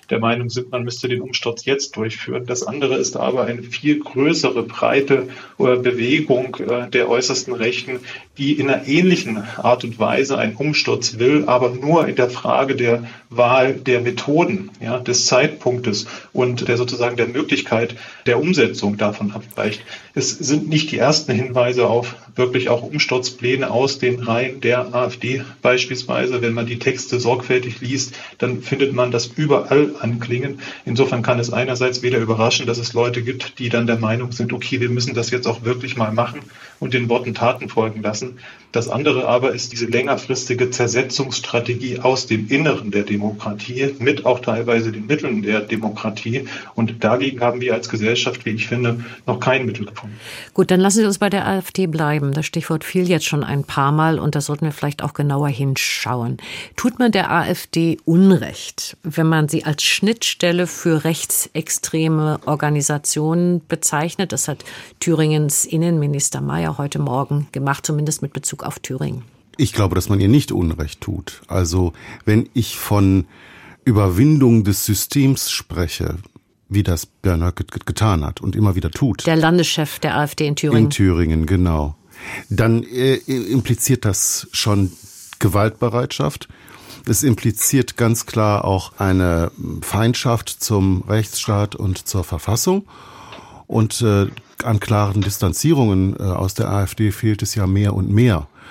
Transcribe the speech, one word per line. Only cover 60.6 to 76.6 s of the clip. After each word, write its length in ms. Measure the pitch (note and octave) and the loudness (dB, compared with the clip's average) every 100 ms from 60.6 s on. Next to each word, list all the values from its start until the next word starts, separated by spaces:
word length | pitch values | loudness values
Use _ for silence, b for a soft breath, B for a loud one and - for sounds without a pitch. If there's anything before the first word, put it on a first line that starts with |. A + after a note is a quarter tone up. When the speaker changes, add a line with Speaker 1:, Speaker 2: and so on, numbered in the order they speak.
| F3+ | 0
Speaker 2:
für 380 | - E3+ D#3 | -2 2 2
rechtsextreme 1400 | D#3+ E3 - - - D#3 - - - D#3+ D#3+ D#3 D#3 D3+ | 2 -2 -2 -4 -2 -6 -6 -6 -4 0 2 2 2 -2
Organisationen 1200 | - D3+ D3 D3 C#3 C#3+ - D3+ D#3 E3+ F3 F3 - | -2 0 2 0 0 -2 -2 -2 2 2 2 0 -2
bezeichnet? 680 | E3 - D3 E3 - F#3 | -4 0 0 -2 -2 -4
Das 140 | - - | -2 -4
hat 160 | C#3+ - B B - | -6 -10 B B -6
Thüringens 640 | - D#3+ D#3 D#3 D3+ - | 0 2 4 4 2 0
Innenminister 800 | - D#3+ E3+ E3 D3 C#3+ - C3+ | -2 0 2 2 2 0 -2 -4
Mayer 340 | C#3 D#3 D#3+ D3 | -4 -2 -2 -2
heute 220 | C#3+ D3 | -4 -2
Morgen 500 | C#3 B2+ C3+ D3 D3 | -2 0 0 -2 -2
gemacht, 340 | C#3 C#3 C#3 - | -4 -2 -2 -2
zumindest 340 | D3+ D3+ D#3 | -2 -2 -4
mit 140 | C#3+ | -6
Bezug 280 | - - D3 | -6 -8 -8
auf 160 | - - | -10 -10
Thüringen. 440 | - C3 D3 - A2+ _ _ - | -8 -6 -4 -6 -10 _ _ -2
Speaker 3:
Ich 160 | A#2+ | -2
glaube, 220 | - G2 | 2 2
dass 140 | F2+ F2+ | 2 2
man 120 | G2+ | 2
ihr 80 | G2 | 6
nicht 240 | C#3+ - | 6 4
Unrecht 480 | - E2+ D#2+ D2+ - | 0 0 -2 -6 -8
tut. 420 | - E2+ - - - | -8 -8 -10 -18 -6
Also, 440 | F#2 F2 F#2 F2 - B B | -2 0 2 0 -4 B B
wenn 240 | - G#2+ - | 2 2 2
ich 220 | B2+ A2 - | -2 -2 -4
von 500 | - G#2 G2 F#2+ F2+ B B B B B | 0 4 6 4 2 B B B B B
Überwindung 800 | - G#2 G2 F2 C#3+ D#3 B2+ A#2 | 2 4 4 4 4 6 6 6
des 200 | G#2 F#2+ | 4 0
Systems 680 | - G2+ - D3 C3+ C3 - | 0 -2 0 2 2 2 -2
spreche, 640 | - - E2 E2+ - E2+ E2 - - _ _ | -6 -6 -4 -4 -2 -6 -6 -10 -20 _ _